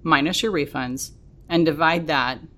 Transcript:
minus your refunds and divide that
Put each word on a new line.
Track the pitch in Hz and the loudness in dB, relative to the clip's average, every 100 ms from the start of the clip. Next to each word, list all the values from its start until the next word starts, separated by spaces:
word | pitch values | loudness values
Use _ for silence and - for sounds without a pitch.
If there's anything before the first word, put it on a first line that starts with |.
minus | 165 151 147 185 | 2 2 2 -2
your | 226 | -2
refunds | 180 139 143 127 131 - - - - - | -2 -4 -6 -6 -8 -10 -14 -20 -20 -2
and | 170 160 | 2 2
divide | 151 160 170 160 | 2 2 0 0
that | 147 123 127 - | -2 -2 -6 -14